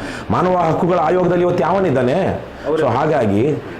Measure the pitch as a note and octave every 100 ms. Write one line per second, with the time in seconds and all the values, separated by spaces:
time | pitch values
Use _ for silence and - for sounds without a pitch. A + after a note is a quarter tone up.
0 | - - - A#2+ F3+ F3+ E3 - E3+ F3+
1 | D#3 F3+ F3 F3 F3 E3+ D#3+ G3 F#3 C3
2 | B2 E3+ C#3 F#2 - - C3+ D#3 C3+ A#2+
3 | D3+ D3+ G#2+ G2+ C#3+ C3 -